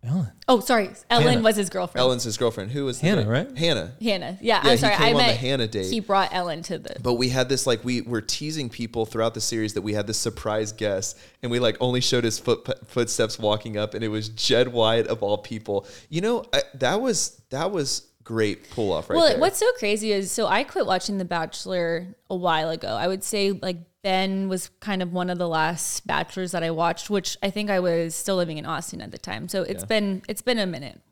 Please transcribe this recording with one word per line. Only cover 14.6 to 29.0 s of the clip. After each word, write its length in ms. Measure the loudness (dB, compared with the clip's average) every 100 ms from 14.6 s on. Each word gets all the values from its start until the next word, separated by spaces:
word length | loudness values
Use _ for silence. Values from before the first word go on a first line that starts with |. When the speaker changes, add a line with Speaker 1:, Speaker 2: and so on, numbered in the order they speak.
| 4
Speaker 3:
Wyatt 380 | 4 4 4 2
of 160 | 0
all 160 | 0 -2
people. 480 | -2 -8 -2 -2 -4 -20 -6
You 100 | -2
know, 240 | 0 -2 0
I, 100 | -2 -2
that 260 | -2 0 2
was, 400 | 0 0 -2 -6 _
that 240 | -4 -2
was 300 | -2 -2 -4 -6 _
great 480 | -6 2 2 0 -8
pull 220 | -2 0
off 160 | 0 2
right 60 | 4
Speaker 2:
Well, 120 | 6
Speaker 3:
there. 80 | 6
Speaker 2:
what's 200 | 2 2
so 140 | 0 2
crazy 340 | 0 0 0
is, 180 | 0 0
so 160 | -2 2
I 180 | 2
quit 200 | 0 -2 0
watching 300 | 0 0 -4
The 60 |
Bachelor 880 | -2 -4 -4 -8 -6 -2 -2 -2 -6 -16 _
a 60 | -2
while 320 | 0 0 0
ago. 180 | -4 -4
I 200 | -2 -2
would 160 | -2
say, 280 | -4 -2 0
like, 260 | -2 -4 -8 -10 _
Ben 480 | 0 0 0 0 -2
was 180 | -2 -6 _
kind 200 | -4 -2
of 120 | -2
one 160 | -2 -2
of 80 | -2
the 100 | 0
last 580 | 0 0 0 -4 -6 -2
Bachelors 460 | -2 -2 -6 -4
that 100 | -2
I 80 | -2
watched, 380 | 0 0 -2 -2
which 300 | -2 -2 -4
I 60 | -4
think 220 | -4 -2
I 100 | 0
was 340 | 2 0 -2
still 220 | -4 -2 0
living 220 | 0 -4
in 80 | -6
Austin 340 | -6 -8 -12